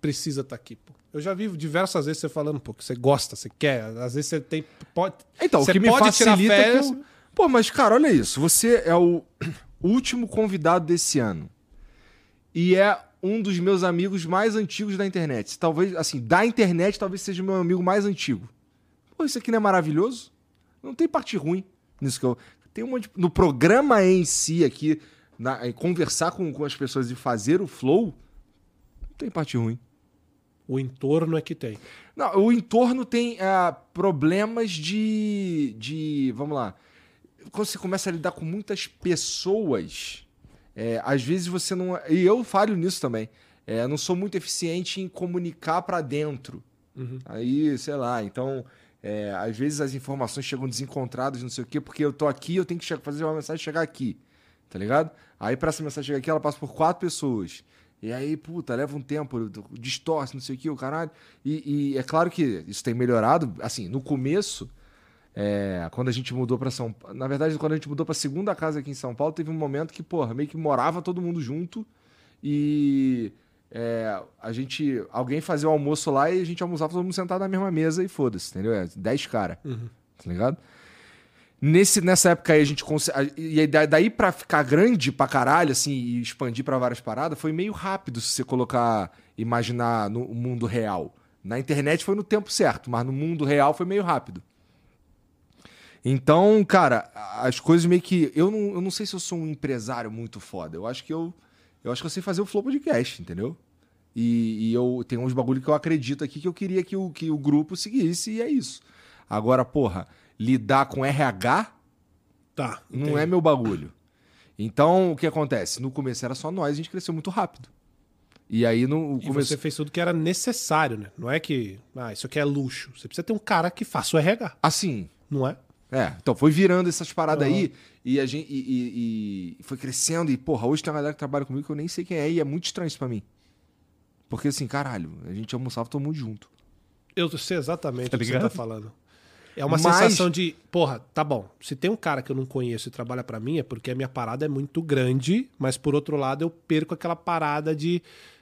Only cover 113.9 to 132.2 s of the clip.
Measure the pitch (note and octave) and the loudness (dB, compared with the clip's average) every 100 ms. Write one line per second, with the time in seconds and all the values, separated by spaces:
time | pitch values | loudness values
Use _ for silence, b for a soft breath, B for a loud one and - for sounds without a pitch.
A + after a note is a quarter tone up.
113.9 | - _ b b b b - G#2+ - D3+ | -18 _ b b b b -8 -4 2 4
114.9 | F#3 F#3 D3 E3 D#3 C#3+ A#2+ F2+ - C3 | 6 2 0 -2 0 0 -2 -2 -6 -6
115.9 | C3 C3+ A#2+ B2 C3 D#3 F#3 D3 D3 D#3+ | -4 -6 -6 -6 -6 -6 -4 -2 -4 -6
116.9 | F#3+ - D#3+ E3+ F#3+ F3+ - B2 _ _ | -8 -6 -6 -4 -4 -4 -6 -20 _ _
117.9 | _ _ _ _ _ - A2 A#2 A#2 B2+ | _ _ _ _ _ -4 2 2 4 2
118.9 | D#3 D#3 C3+ G#2 C#3 C3+ D3 D#3 C#3+ D3 | 0 -2 -4 -2 -2 0 -2 -4 -6 -6
119.9 | - F3 E3+ D#3+ F#3 - A#3+ - F3+ D3+ | -2 0 0 0 0 -2 -4 0 2 2
120.9 | A2 G2+ - A#2+ D#3 D#3+ C#3 G#2+ G2 _ | -2 -8 -10 -4 -4 -2 -4 -4 -10 _
121.9 | C3 A#2+ G#2 B2+ D3 C#3+ C#3+ C3 - - | -12 -12 -10 -6 -2 0 0 -2 -6 -14
122.9 | - - - E3+ G#3+ - F#3 E3+ - A3+ | -16 -12 -8 -4 -4 0 0 0 -2 -4
123.9 | - - D#3+ D#3 A3+ G#3 - D#3+ - F#3+ | -4 0 4 4 2 -4 0 0 2 -2
124.9 | A#2 E2 _ _ D3 C3 - _ _ _ | -4 -8 _ _ -2 -2 -4 _ _ _
125.9 | C3 A#2 B2 - A#2+ - D3+ F#3+ F3+ F3+ | -2 -2 -2 -2 4 4 6 4 4 2
126.9 | - E3 - D#3+ D#3 C#3 F#3 F3 B B | -2 -6 -2 0 2 2 2 0 B B
127.9 | B - C3+ C3+ C#3+ D#3 C#3 B2+ B2+ B2 | B -2 0 0 -4 -6 -8 -4 -4 -4
128.9 | G#2+ A#2 A2 G#2 G2 F2 - - C3 - | -4 -4 -4 -6 -6 -10 -14 -14 -10 -8
129.9 | - - E3 E3 B2+ - C3+ A#2+ D3+ D#3+ | -4 -2 0 0 -2 -2 -2 0 0 -2
130.9 | D3+ D3 D3 C#3+ C#3+ C#3 C3+ D3 D3 E3 | -4 -4 -6 -6 -4 -4 -6 -6 -8 -8
131.9 | - E3+ F3 | -8 -6 -4